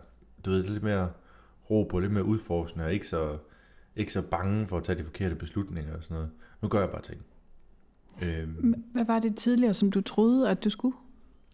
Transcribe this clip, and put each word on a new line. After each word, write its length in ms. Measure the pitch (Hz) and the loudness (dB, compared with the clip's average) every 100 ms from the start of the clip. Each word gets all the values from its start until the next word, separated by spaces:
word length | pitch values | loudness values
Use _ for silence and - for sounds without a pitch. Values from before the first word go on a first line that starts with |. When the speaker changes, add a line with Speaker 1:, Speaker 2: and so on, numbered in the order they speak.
| - - - - | -14 -20 -20 -10
Speaker 1:
du 60 | 95 | 0
ved, 120 | 95 | 0
lidt 180 | 92 104 | 0 -2
mere 280 | 107 101 90 - - - - - - | 0 0 -2 -6 -20 -20 -20 -20 0
ro 120 | 107 98 | 2 2
på, 80 | 92 | 0
lidt 120 | 95 | 0
mere 120 | 104 | 2
udforskende, 600 | 95 110 - 85 82 82 | 2 0 0 -2 -2 -4
og 80 | 80 | -2
ikke 160 | 101 - | -2 -2
så, 300 | 85 78 76 - - - - - - | -4 -2 -6 -12 -20 -20 -20 -16 -6
ikke 160 | 104 | -4
så 100 | 95 | -4
bange 440 | 87 87 95 107 101 | -2 -2 0 0 0
for 120 | 90 | -2
at 60 | |
tage 140 | 82 87 | -2 -4
de 60 | |
forkerte 300 | 80 - 95 | -4 -2 -2
beslutninger 640 | 78 80 101 98 87 78 78 | -2 -4 -6 -4 -6 -8 -10
og 60 | |
sådan 120 | - | -8
noget. 160 | 82 78 - - - | -6 -6 -10 -20 -8
Nu 60 | 104 | -2
gør 120 | 107 | 0
jeg 100 | 92 | 0
bare 120 | 78 | -4
ting. 180 | - - - - - - - - - _ - - | -12 -16 -18 -20 -20 -20 -20 -20 -20 _ -20 -6
Øhm. 500 | 87 80 80 80 226 | -4 -4 -6 0 2
Speaker 2:
H-, 180 | 233 - | 2 -2
hvad 100 | 247 | -2
var 140 | 233 226 | 2 2
det 180 | 220 208 | 2 0
tidligere, 380 | 240 240 240 | 2 4 4
som 160 | 185 202 | 4 2
du 80 | 196 | 2
troede, 500 | - - 226 254 233 | 0 4 6 6 4
at 140 | 190 | 2
du 60 | 214 | 0
skulle? 260 | - 254 - - - - - - | 0 -2 -2 -14 -20 -20 -20 -20